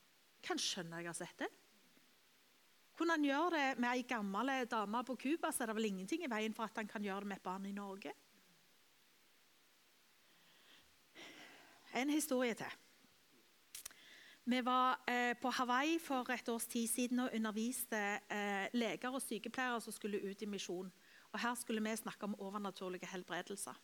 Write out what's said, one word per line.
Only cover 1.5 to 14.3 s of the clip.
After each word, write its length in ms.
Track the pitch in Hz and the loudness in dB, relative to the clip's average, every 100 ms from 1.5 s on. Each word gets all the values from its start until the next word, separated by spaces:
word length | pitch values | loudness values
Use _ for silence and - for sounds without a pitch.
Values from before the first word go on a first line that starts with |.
| - - - - - - - _ - - - - - - | -8 -20 -20 -20 -20 -20 -20 _ -20 -20 -20 -20 -20 -20
Kunne 220 | - 330 320 | 0 2 4
han 80 | 285 | 4
gjøre 300 | 277 349 330 | 4 4 4
det 240 | 269 254 | 4 4
med 80 | 240 | 2
ei 140 | 254 247 | 2 0
gammel 460 | 240 202 196 262 262 240 | -2 0 0 2 2 2
dame 300 | 233 202 233 | 0 0 0
på 140 | 247 240 | -2 -2
Cuba, 320 | 254 330 - | 0 0 0
så 140 | - | 0
er 80 | 226 | 0
det 60 | 214 | 2
vel 80 | 220 | 0
ingenting 340 | 190 190 330 | 0 -2 -2
i 80 | 320 | 0
veien 240 | 214 220 | 0 0
for 140 | 220 220 | -2 -4
at 80 | - | -4
han 80 | 214 | -4
kan 160 | 220 | -4
gjøre 220 | 202 196 | -2 -2
det 60 | 202 | -4
med 80 | 190 | -6
et 60 | 185 | -4
barn 180 | 190 196 | -4 -4
i 60 | |
Norge. 380 | 202 202 196 285 - - - - - - - - _ - _ _ _ - _ _ _ _ _ - - - - - - - - - - _ - - - - - - - - | -6 -6 -8 -10 -12 -18 -20 -20 -20 -20 -20 -20 _ -20 _ _ _ -20 _ _ _ _ _ -20 -20 -20 -20 -20 -20 -20 -20 -20 -20 _ -18 -18 -16 -18 -20 -20 -20 -4
En 160 | 240 285 | 0 4
historie 440 | 302 - 254 247 208 | 4 4 4 4 0
til. 120 | 131 - - - - - - - - - _ - - - - - - | -6 -10 -16 -20 -20 -20 -20 -20 -20 -20 _ -14 -14 -16 -20 -20 -20